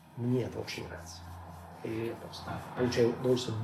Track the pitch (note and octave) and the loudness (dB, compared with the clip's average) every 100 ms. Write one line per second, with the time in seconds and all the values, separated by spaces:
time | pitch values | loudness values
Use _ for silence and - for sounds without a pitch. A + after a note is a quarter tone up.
0 | - - A#2+ B2+ G#2+ - - - - - | -14 -2 2 4 2 -2 -6 -6 -8 -8
1 | - - - - - - - - A#2 A2+ | -10 -12 -14 -14 -14 -14 -14 -10 -6 -4
2 | A2+ A2+ - - - - - - B2 B2+ | -4 -4 -10 -10 -6 -6 -4 2 4 6
3 | A#2+ A#2 B2+ B2 - A2 | 6 6 4 4 2 -2